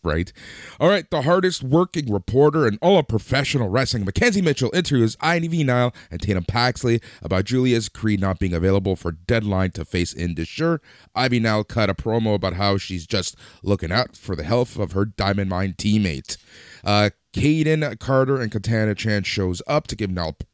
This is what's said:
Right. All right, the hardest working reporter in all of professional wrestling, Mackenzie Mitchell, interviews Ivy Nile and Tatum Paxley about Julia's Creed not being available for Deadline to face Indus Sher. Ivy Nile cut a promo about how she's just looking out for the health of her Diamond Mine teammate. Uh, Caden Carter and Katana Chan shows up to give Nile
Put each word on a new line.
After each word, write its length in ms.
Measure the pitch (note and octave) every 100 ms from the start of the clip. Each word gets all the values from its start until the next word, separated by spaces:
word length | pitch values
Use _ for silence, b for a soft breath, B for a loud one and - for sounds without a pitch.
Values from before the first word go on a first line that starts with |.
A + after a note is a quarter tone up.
Right. 280 | E2 D#2 F2 B B B B B
All 80 | D#3+
right, 220 | G3+ D#3
the 140 | D#3+
hardest 400 | C3+ F3+ F#3 F3
working 500 | C3 D3+ F3+ F3+ C3+
reporter 540 | G2+ - B2 D3 D3+ B2+
in 100 | G#2
all 200 | E3+ G3
of 80 | C#3+
professional 640 | A2+ - C3 E3+ C#3+ G#2+
wrestling, 360 | G#2+ C3 A#2+ G2
Mackenzie 340 | - A#3+ G3+
Mitchell, 300 | F3 C#3 G#3
interviews 460 | F3+ E3+ C#3 A2+ -
Ivy 440 | D#3 F3 E3 E3
Nile 320 | C#3 B2 B2 B B
and 100 | F2
Tatum 220 | - F#2+
Paxley 580 | E2+ - B2 - B2 A#2 B B
about 220 | - F#2 G2+
Julia's 440 | B2+ B2+ A#2 G#2
Creed 300 | - A2 G2+
not 180 | F#2+ F#2
being 160 | F#2+
available 420 | F2 F#2 G2 F#2+ F#2
for 160 | F2
Deadline 580 | D#2+ F2 A#2 G#2 F#2+ F#2+
to 120 | -
face 300 | E2 F2+ F2
Indus 340 | - F2 E2+ E2
Sher. 320 | - E3 D#3+ b b b -
Ivy 240 | B2+ A#2+
Nile 240 | A2+ G#2+
cut 260 | G#2 - G#2
a 60 | F#2+
promo 400 | A#2 A#2 A2 G#2
about 180 | F#2+
how 240 | F2+ G2+ G2+
she's 300 | - F#2 D#2+
just 280 | G2 F2+ - B B
looking 280 | F#2+ G2+ E2
out 240 | G2 - -
for 200 | - E2+
the 80 |
health 340 | D2+ A#2+ B2+ -
of 140 | G2
her 140 | F2 G#2+
Diamond 440 | - G2 G2+ F#2+
Mine 240 | F2+ F#2+ F2
teammate. 640 | G#2+ G#2+ G2 C#2 - - B B B B
Uh, 260 | - G#2 G#2 - _
Caden 640 | - C3+ D#3+ D#3 D#3 D3 A2+
Carter 420 | - C3 C3 C3+
and 120 | A2+
Katana 420 | G#2+ G2 A2+ A2
Chan 300 | G2+ A2 G#2
shows 400 | F#2 - F#2+ F2 -
up 220 | D3 -
to 80 | G#2+
give 160 | G#2
Nile 260 | F2+ E2 D2+ -